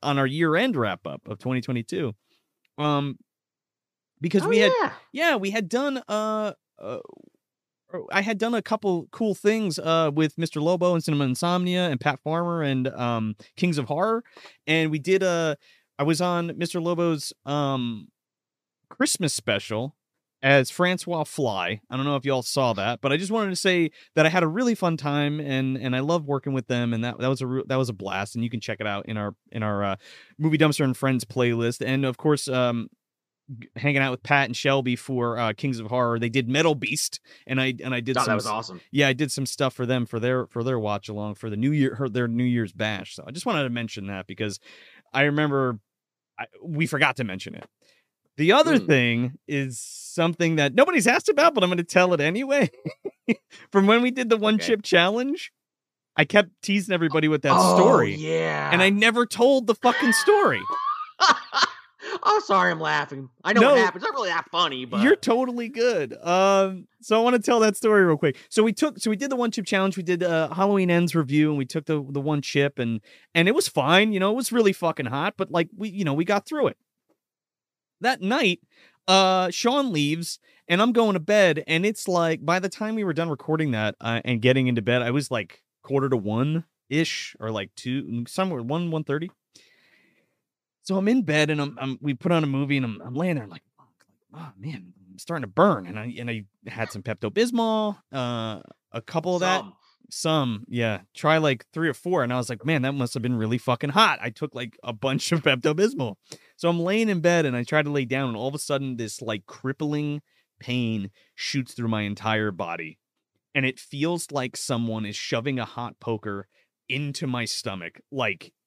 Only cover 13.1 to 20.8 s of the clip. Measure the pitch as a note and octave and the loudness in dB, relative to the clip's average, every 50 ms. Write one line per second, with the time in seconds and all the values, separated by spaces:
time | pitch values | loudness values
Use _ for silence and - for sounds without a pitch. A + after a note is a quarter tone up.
13.1 | A#2+ A2+ A2 A2 G#2 - - - _ - - F3+ E3 C#3+ C3 G#2+ D3 D#3 F#3+ A3 | -2 -2 -2 -4 -6 -8 -14 -20 _ -2 0 0 0 0 -2 -4 -2 -2 0 0
14.1 | A3+ A3+ A#3 _ _ - - - - _ _ - D#3 D#3+ D#3+ D#3 D3+ D#3 C3 F3 | -2 -2 -4 _ _ -20 -20 -20 -20 _ _ 0 2 2 2 0 -2 -2 0 0
15.1 | F#3+ F#3+ F#3+ F#3 F3 E3+ E3 D#3+ D3 - _ _ _ _ _ _ _ - C#3 D3+ | 2 2 2 2 0 0 0 -2 -2 -4 _ _ _ _ _ _ _ -2 0 0
16.1 | E3 D3 F3+ F3+ F3 E3+ E3+ E3+ - - E3+ E3 - F3+ E3 E3+ F3 E3 F3 E3+ | 0 0 0 0 0 -2 -2 -4 -4 -6 -6 -4 -4 -4 -2 -2 -2 0 0 0
17.1 | D#3+ D3 - - - - _ C3+ C#3+ D3 C#3+ C#3 C3+ C3 B2 A#2+ A2+ G#2 E2 - | 0 -2 -4 -10 -14 -12 _ -4 -2 -2 0 0 -2 -2 -4 -4 -6 -8 -12 -18
18.1 | _ _ _ _ _ _ _ _ _ _ _ _ _ _ _ _ - - C4 - | _ _ _ _ _ _ _ _ _ _ _ _ _ _ _ _ -4 -2 -2 -2
19.1 | - - F#3+ D3 - - - - G#2+ G2 - - A2 G#2+ A#2+ C#3+ - _ _ _ | 0 -2 -2 -2 -4 -4 -2 -2 -2 -2 -2 -4 -4 -4 -4 -6 -10 _ _ _
20.1 | _ _ _ _ _ _ - C3+ C#3 C#3 C3 - - - | _ _ _ _ _ _ 2 4 4 4 4 2 0 0